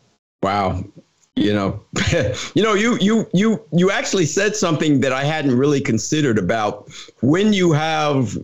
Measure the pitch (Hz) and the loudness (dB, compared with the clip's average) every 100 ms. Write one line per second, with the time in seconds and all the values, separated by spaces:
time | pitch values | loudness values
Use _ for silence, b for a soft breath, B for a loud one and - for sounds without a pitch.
0 | _ _ _ _ 95 101 92 90 - - | _ _ _ _ -2 0 0 -2 -8 -16
1 | _ _ _ - 104 104 98 - - - | _ _ _ -2 0 0 -2 -4 -8 -4
2 | - 170 113 - - 175 220 202 233 220 | -2 0 -2 -6 -4 0 2 2 2 2
3 | 196 220 - 175 220 208 - 165 185 220 | 2 0 0 0 2 0 -2 0 2 0
4 | - 196 160 196 208 208 175 151 160 139 | -2 -2 0 0 -2 0 -2 0 2 2
5 | 135 131 143 156 143 123 147 139 - 110 | 2 0 -2 -2 0 2 2 0 0 -4
6 | - 156 139 107 90 113 104 - - B | -2 0 0 0 0 -2 -2 -4 -14 B
7 | B _ 135 180 214 202 175 151 160 156 | B _ 0 2 2 2 2 2 0 0
8 | 147 135 110 - | 0 0 -2 -6